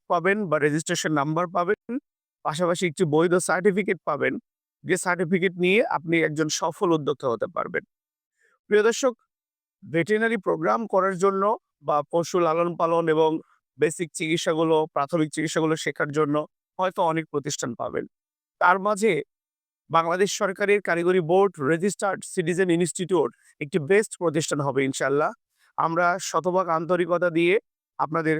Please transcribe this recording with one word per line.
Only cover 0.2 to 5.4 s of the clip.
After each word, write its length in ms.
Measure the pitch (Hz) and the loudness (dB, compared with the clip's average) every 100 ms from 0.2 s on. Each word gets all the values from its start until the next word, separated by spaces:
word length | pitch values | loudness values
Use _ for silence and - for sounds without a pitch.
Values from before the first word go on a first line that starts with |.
| 170 208 190 | 2 0 0
বা 100 | 151 | 2
রেজিস্ট্রেশন 520 | 147 151 - 170 180 | 2 2 -2 -2 0
নাম্বার 340 | 151 143 160 180 | 0 0 0 -2
পাবেন, 440 | 185 175 214 - 247 - _ _ _ 147 | -2 -2 -2 -4 -10 -10 _ _ _ -6
পাশাপাশি 380 | 151 175 175 180 | -2 0 0 -2
একটি 160 | - 175 | 0 0
বৈধ 280 | 151 175 175 | 2 4 2
সার্টিফিকেট 640 | - 170 196 185 196 180 - | 0 0 2 2 0 -4 -4
পাবেন, 280 | 139 131 208 - _ _ _ | -2 -2 -2 -8 _ _ _
যে 120 | 143 175 | -4 -2
সার্টিফিকেট 560 | 185 175 170 185 | -2 -2 0 0